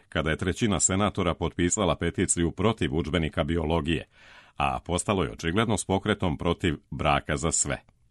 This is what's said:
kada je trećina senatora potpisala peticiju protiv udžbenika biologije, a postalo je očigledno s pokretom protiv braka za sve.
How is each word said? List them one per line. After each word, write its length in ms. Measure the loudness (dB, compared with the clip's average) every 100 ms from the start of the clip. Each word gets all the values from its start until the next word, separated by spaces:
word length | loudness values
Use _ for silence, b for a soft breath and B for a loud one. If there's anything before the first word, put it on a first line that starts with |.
| B
kada 220 | -2 0
je 60 | 0
trećina 440 | -2 0 0 2
senatora 540 | 2 2 0 0 -2
potpisala 600 | 0 -2 0 0 2 2 2
peticiju 540 | -2 0 0 2 0
protiv 440 | 2 0 2 0
udžbenika 500 | 0 0 0 0 -2
biologije, 600 | -2 0 0 0 0 -2 -4 B B B B B
a 220 | -2 -2
postalo 420 | -2 -2 0 0
je 100 | 0
očigledno 440 | -2 -2 0 0 0
s 80 |
pokretom 540 | 0 0 0 0 0 0
protiv 380 | -2 0 0 -2 -6
braka 460 | -2 0 0 0 -2
za 160 | -2
sve. 300 | -2 -2 -4 -10 _ _